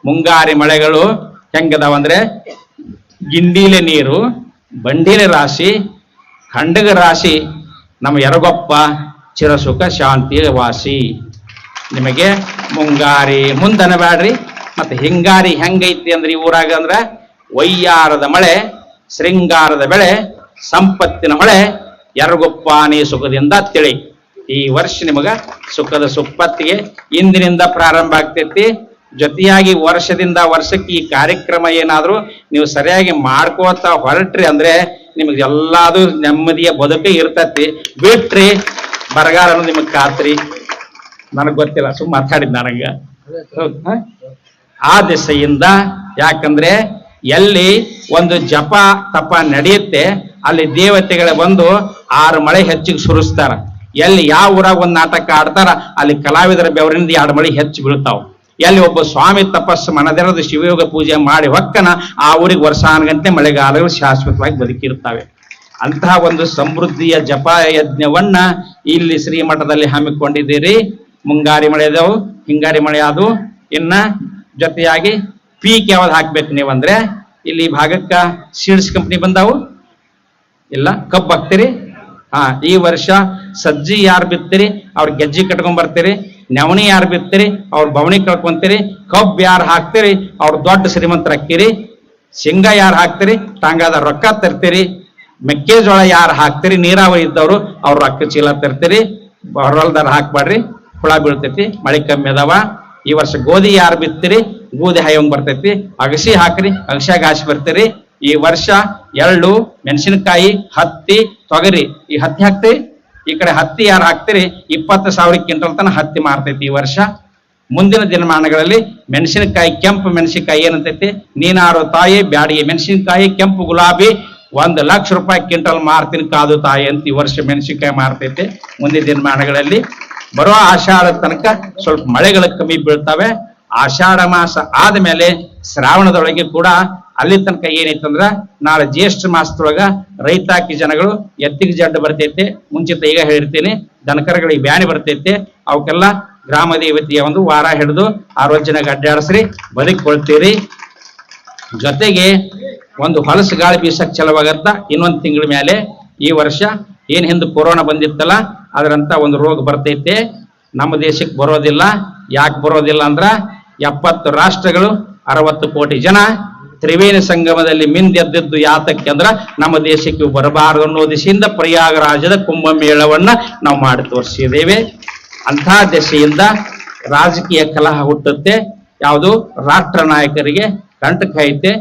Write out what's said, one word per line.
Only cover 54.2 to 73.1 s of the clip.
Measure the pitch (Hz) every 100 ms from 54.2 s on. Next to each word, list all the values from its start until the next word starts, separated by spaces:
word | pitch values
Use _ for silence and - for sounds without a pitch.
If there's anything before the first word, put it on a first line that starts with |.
| 151
ಯಾವ | 156 202 190
ಊರಾಗ | 190 185
ಒಂದ್ | 180 170
ನಾಟಕ | 165 170 165 156
ಆಡ್ತಾರ | 156 190 185 - - -
ಅಲ್ಲಿ | 147 147 143
ಕಲಾವಿದರ | 156 185 180 165 156
ಬೆವರಿನಿಂದ | 156 165 170 160
ಎರಡು | 147 143
ಮಳೆ | 160 135
ಹೆಚ್ಚು | 147 151
ಬೀಳ್ತಾವ. | 135 143 135 104 - _ _ - 170
ಎಲ್ಲಿ | 196 175
ಒಬ್ಬ | 160 156
ಸ್ವಾಮಿ | 143 170 196 190 -
ತಪಸ್ಸು | - 170 - 156
ಮನದೆರೆದು | 151 156 180 165 151
ಶಿವಯೋಗ | 151 175 170 160
ಪೂಜೆ | 156 156 151 143
ಮಾಡಿ | 156 143
ಹೊಕ್ಕನ | 160 190 208 180 175 - - 147
ಆ | 160
ಊರಿಗೆ | 175 175 151
ವರ್ಷಾನುಗಂಟೆ | 147 160 156 156 156 185 170
ಮಳೆಗಾಲಗಳು | 147 139 135 147 170 -
ಶಾಶ್ವತವಾಗಿ | 139 135 135 127 139 135
ಬದುಕಿರ್ತಾವೆ. | 123 123 135 127 123 113 - _ _ - _ -
ಅಂತಹ | 127 143 175 180 170
ಒಂದು | 165 165 -
ಸಮೃದ್ಧಿಯ | 143 - 170 139 165 156 135
ಜಪ | 139 147 170 160 156
ಯಜ್ಞವನ್ನ | 147 135 147 160 202 185 180 180 - _ 147
ಇಲ್ಲಿ | 170 165 156 151
ಶ್ರೀಮಠದಲ್ಲಿ | 160 156 156 147 151 143
ಹಮ್ಮಿಕೊಂಡಿದ್ದೀರಿ. | 143 151 147 143 147 139 147 170 220 202 - _ _ 143
ಮುಂಗಾರಿ | 151 151 151 151
ಮಳೆ | 151 151
ಅದಾವು, | 160 170 220 196 - -
ಹಿಂಗಾರಿ | 151 156 156 151
ಮಳೆ | 151
ಆದವು. | 151